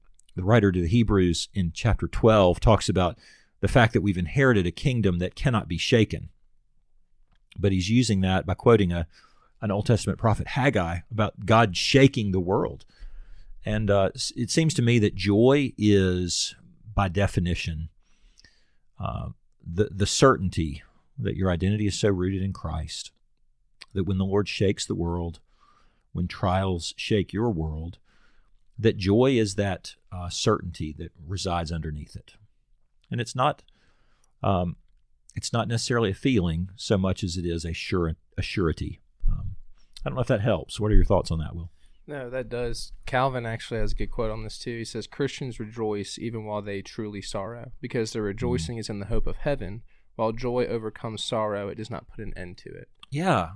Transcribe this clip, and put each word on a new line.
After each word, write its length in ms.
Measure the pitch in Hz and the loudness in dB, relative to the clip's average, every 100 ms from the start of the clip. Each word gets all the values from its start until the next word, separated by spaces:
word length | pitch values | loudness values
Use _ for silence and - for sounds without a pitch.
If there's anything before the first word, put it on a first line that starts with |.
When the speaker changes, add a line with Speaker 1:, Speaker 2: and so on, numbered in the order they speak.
| _ - - - | _ -20 -14 -4
Speaker 1:
the 80 | |
writer 280 | 92 117 101 | 4 6 6
to 100 | 90 | 2
the 60 | 85 | 2
Hebrews 640 | 120 104 101 90 82 - | 6 8 8 4 2 -2
in 180 | 98 85 | -2 -4
chapter 340 | - 117 - - | 0 0 2 0
twelve 520 | - 113 110 90 85 | 4 6 8 6 6
talks 280 | 123 104 - | 6 6 4
about 300 | 92 87 - - - _ - | 0 0 -2 -18 -20 _ -4
the 80 | 98 | 2
fact 260 | 131 113 | 6 6
that 80 | 110 | 4
we've 160 | 101 92 | 0 0
inherited 480 | 82 143 135 107 87 | -2 4 4 4 2
a 60 | |
kingdom 480 | - 147 123 98 87 | -2 -2 2 2 2
that 160 | 90 - | -2 -2
cannot 320 | - 110 80 | 0 0 -2
be 100 | 85 | -4
shaken. 520 | - 117 107 - - _ _ _ _ _ _ _ _ _ _ _ _ - | 2 4 4 0 -12 _ _ _ _ _ _ _ _ _ _ _ _ -2
But 120 | 98 | 0
he's 180 | 95 90 | 0 2
using 320 | 120 117 98 | 2 4 2
that 240 | 95 92 95 | 2 2 0
by 100 | 95 | 2
quoting 360 | 123 113 92 | 6 6 4
a, 160 | 85 82 _ _ _ _ - | 0 -6 _ _ _ _ -8
an 100 | 107 | -4
Old 140 | 101 - | -2 2
Testament 320 | 113 - - | 2 0 -2
prophet, 300 | 113 104 - | 0 0 -4
Haggai, 520 | 143 135 107 82 85 - | 0 0 0 -2 -6 -8
about 340 | 110 104 - 101 | -4 -4 -4 2
God 320 | 113 110 87 | 4 4 0
shaking 540 | - 135 135 123 104 | 2 6 6 4 -2
the 80 | 92 | -2
world. 460 | 87 113 - - - - - - - - - - | 0 0 -2 -8 -20 -18 -16 -14 -16 -18 -18 -10
And, 280 | 104 107 104 | -4 -2 2
uh, 180 | 101 95 - | 2 2 -2
s-, 180 | - - | -8 -6
it 140 | 117 | -2
seems 240 | - 160 - | 2 2 2
to 60 | |
me 160 | 117 120 | 4 4
that 140 | 104 | 2
joy 600 | 95 98 101 123 147 135 - | 0 2 6 6 4 0 0
is, 800 | 104 98 95 90 90 - - - - - 107 107 | 4 6 4 0 -2 -4 -6 -8 -20 -20 -8 -2
by 120 | 95 | -2
definition, 800 | 85 98 - 87 82 - 78 80 _ _ _ _ _ - _ _ _ _ - | 0 0 0 0 -2 -4 -6 -10 _ _ _ _ _ -20 _ _ _ _ -10
uh, 300 | - - - - _ _ | -8 -6 -10 -14 _ _
the, 260 | - 85 104 | -8 -2 -2
the 160 | 95 101 | 0 0
certainty 760 | - 139 120 90 - 80 69 - _ _ - | 6 6 6 0 -2 -4 -6 -16 _ _ -8
that 160 | 101 - | -6 0
your 160 | 95 | 0
identity 340 | 82 95 104 104 | 2 0 0 -2
is 140 | - | 0
so 100 | 107 | 0
rooted 320 | 92 92 98 | 2 0 -2
in 120 | 95 | -4
Christ 580 | 90 82 80 78 - - _ _ _ _ _ _ _ - | -6 -6 -6 -8 -12 -16 _ _ _ _ _ _ _ -8
that 120 | 95 92 | -6 -2
when 120 | 95 | -2
the 80 | 98 | 0
Lord 220 | 101 101 | 0 -2
shakes 400 | - 98 - - | 0 0 0 -4
the 80 | 92 | -4
world, 440 | 85 87 85 - _ _ _ _ _ _ _ | -2 -2 -4 -8 _ _ _ _ _ _ _
when 140 | 90 87 | -6 -6
trials 680 | - 95 95 95 87 - - | -2 0 0 0 -2 -6 -10
shake 340 | - 107 87 | 0 0 0
your 200 | 98 120 | -2 -2
world, 480 | 85 78 78 85 - _ _ _ _ _ _ _ - | -2 -4 -6 -10 -14 _ _ _ _ _ _ _ 0
that 180 | 107 101 | 0 2
joy 360 | 95 107 131 | 2 4 4
is 200 | 123 104 | 4 0
that, 400 | 98 101 87 - - - | 0 -4 -4 -10 -20 -16
uh, 180 | 90 87 | -12 -10
certainty 640 | - 110 104 87 - 78 71 | -2 0 0 -2 -8 -10 -8
that 140 | 87 - 78 | -14 -14 -10
resides 440 | 92 95 87 80 | -6 -2 -2 -2
underneath 440 | 82 78 73 - - | -6 -6 -8 -12 -18
it. 180 | - _ _ _ _ _ _ _ - | -20 _ _ _ _ _ _ _ -8
And 80 | 117 | -6
it's 160 | 117 127 | -4 0
not, 260 | 143 - _ _ _ _ _ _ _ - | 0 -2 _ _ _ _ _ _ _ -4
um, 360 | 101 92 90 - _ _ _ _ _ - | 0 0 0 -6 _ _ _ _ _ -10
it's 160 | - | -4
not 160 | 117 107 | -4 -2
necessarily 440 | 117 - 120 104 | -2 0 0 0
a 40 | 92 | 0
feeling 540 | 139 117 87 80 92 - | 0 2 0 -2 -6 -8
so 200 | - 101 | 0 2
much 260 | 95 92 | 2 0
as 120 | 95 90 | -4 -4
it 100 | 87 | -4
is 200 | 82 82 | -4 -6
a 80 | |
sure-, 420 | 80 - 92 82 80 _ - | -8 -2 0 0 -4 _ -8
a 40 | |
surety. 600 | - 107 80 - 73 - _ - - | -4 0 0 -2 -6 -10 _ 0 2
Um, 280 | - 95 - - - - - | 2 -2 -10 -14 -20 -20 -10
I 60 | 143 | -6
don't 60 | 123 | -4
know 60 | |
if 60 | 120 | 0
that 140 | 110 | 2
helps. 380 | 107 95 - - | 2 0 -2 -4
What 120 | 107 | 6
are 40 | 98 | 6
your 100 | - | 6
thoughts 240 | 92 - | 4 2
on 80 | 80 | -4
that, 140 | 76 | -6
Will? 160 | 85 85 - - - - | -10 -14 -18 -20 -20 -14
Speaker 2:
No, 220 | 143 123 | -12 -8
that 200 | 127 113 | -8 -6
does. 440 | 123 120 110 - - - | -6 -4 -6 -8 -12 -4
Calvin 400 | 127 135 127 113 | 0 0 -2 -6
actually 360 | 113 - 113 | -8 -6 0
has 100 | 107 | 0
a 40 | - | 0
good 160 | 104 | -2
quote 200 | - 110 | -2 -4
on 120 | 110 | -4
this 140 | 110 - | -10 -10
too. 200 | 123 117 | -10 -8
He 80 | 113 | -8
says, 220 | 113 - | -10 -10
"Christians 520 | - 135 - 131 117 | -4 -4 -4 -10 -8
rejoice 580 | 107 117 110 104 98 - | -10 -4 -2 -2 -6 -8
even 280 | 117 113 107 | -8 -8 -6
while 160 | 104 | -8
they 200 | 101 101 | -6 -8
truly 400 | - - 107 101 | -10 -10 -8 -8
sorrow, 500 | - 104 98 120 127 - | -8 -8 -8 -12 -14 -12
because 320 | 127 120 110 | -6 -4 -4
their 100 | 117 | -2
Speaker 1:
Mm. 40 | 101 | -4
Speaker 2:
rejoicing 500 | 101 123 123 82 117 | -2 -2 -2 -4 -8
is 120 | 107 | -8
in 100 | 101 | -8
the 60 | 98 | 0
hope 220 | 120 - | 2 2
of 100 | - | 0
heaven. 460 | 147 135 87 110 - - _ - | -2 -4 -6 -12 -16 -20 _ -4
While 160 | 113 | -4
joy 340 | 110 123 123 123 | -2 -2 -2 -2
overcomes 580 | 120 110 - 117 107 | -2 -6 -8 -10 -8
sorrow, 440 | - 117 107 101 101 | -4 -2 -2 -4 -6
it 80 | - | -10
does 160 | 107 | -10
not 160 | 98 - | -10 -12
put 160 | - | -12
an 100 | 98 92 | -10 -10
end 220 | 90 90 | -12 -14
to 100 | - | -16
it." 180 | 87 - _ - | -18 -20 _ -10
Speaker 1:
Yeah, 420 | 139 185 120 82 | -4 0 0 -2